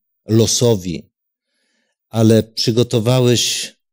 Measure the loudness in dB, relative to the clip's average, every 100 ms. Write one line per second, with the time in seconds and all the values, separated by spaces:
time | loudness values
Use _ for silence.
0 | _ _ -2 0 0 0 0 0 -4 -12
1 | -14 _ _ _ _ _ _ _ _ _
2 | _ 0 4 4 0 -4 -2 -2 0 -2
3 | 0 2 2 0 -2 -6 -10 -16 _